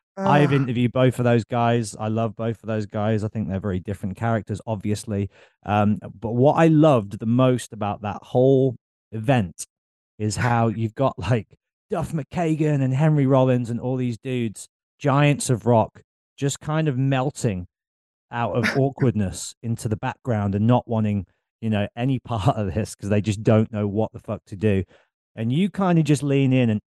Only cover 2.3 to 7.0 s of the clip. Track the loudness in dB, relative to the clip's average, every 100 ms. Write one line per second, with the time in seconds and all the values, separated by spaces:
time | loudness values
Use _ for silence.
2.3 | -4 -6 -6 -6 -6 -4 -4 0 0 -2
3.3 | -4 -4 -4 -4 -4 -6 -8 -8 -6 -2
4.3 | -2 -4 -8 -6 -6 -4 -6 -4 -6 -6
5.3 | -8 _ _ -4 0 2 0 -4 -10 -6
6.3 | 2 4 6 6 6 6 4